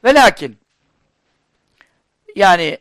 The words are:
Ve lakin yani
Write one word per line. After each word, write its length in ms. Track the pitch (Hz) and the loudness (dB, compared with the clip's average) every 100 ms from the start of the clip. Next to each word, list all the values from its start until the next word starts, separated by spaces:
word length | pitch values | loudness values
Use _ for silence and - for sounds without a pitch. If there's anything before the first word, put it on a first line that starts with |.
Ve 100 | 233 | 0
lakin 440 | 285 240 - 139 107 _ _ _ _ _ _ _ _ _ _ _ _ _ _ _ _ _ - | 2 2 0 -14 -18 _ _ _ _ _ _ _ _ _ _ _ _ _ _ _ _ _ -4
yani 420 | 196 175 160 151 | 0 0 -4 -10